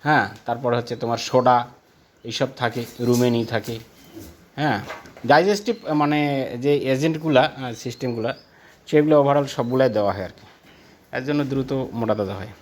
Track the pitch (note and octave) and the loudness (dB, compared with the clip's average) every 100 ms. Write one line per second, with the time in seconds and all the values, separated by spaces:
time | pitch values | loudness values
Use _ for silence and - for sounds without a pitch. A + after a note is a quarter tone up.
0 | D3 D3 G2+ - - A#2 B2 A#2+ A#2 A2+ | 2 2 2 -6 -8 -4 0 -2 -2 -6
1 | A#2 A#2 - B2+ B2 B2 A#2+ - _ _ | -4 -4 2 4 6 4 2 -14 _ _
2 | _ _ A#2 A2+ C3+ - B2 A#2+ A#2 - | _ _ -12 -4 -4 -2 -4 -4 -10 -4
3 | A#2+ B2 B2 A#2 A#2 A#2 A2 A2+ - - | 0 2 2 2 -2 -4 -6 -12 -14 -20
4 | - G#2+ - - _ - D3 G#2 - - | -20 -20 -20 -20 _ -4 -2 -2 -6 -14
5 | - - A#2 C#3+ F#3 G3+ G#3 A3 - D3+ | -16 -14 2 4 4 0 -4 -6 -2 0
6 | D3 D3+ D3 C#3 C3 A#2+ C3+ C#3+ B2+ C3 | 0 0 0 -2 -4 -2 0 0 2 0
7 | D#3+ D#3 D#3+ C3 D3 C3+ B2+ A2+ B2 A#2+ | 0 -2 2 4 4 -2 -10 -10 -10 -8
8 | B2+ A#2 A2+ - _ _ - _ - D3+ | -6 -4 -6 -6 _ _ -20 _ 2 2
9 | D3+ D3+ C#3 C#3+ C#3 - A#2+ C3 C3 G#2+ | 6 6 6 2 0 -4 -2 2 2 2
10 | G2+ F#2+ F2+ - - _ _ - _ _ | 0 -2 -8 -14 -20 _ _ -20 _ _
11 | _ - C3 D3 C#3 C3+ C3 C3+ B2+ A#2 | _ -8 -2 -2 0 -2 -2 -4 -4 -4
12 | A2 G#2+ F#2+ G2 G#2+ - | -2 0 -2 -6 -12 -16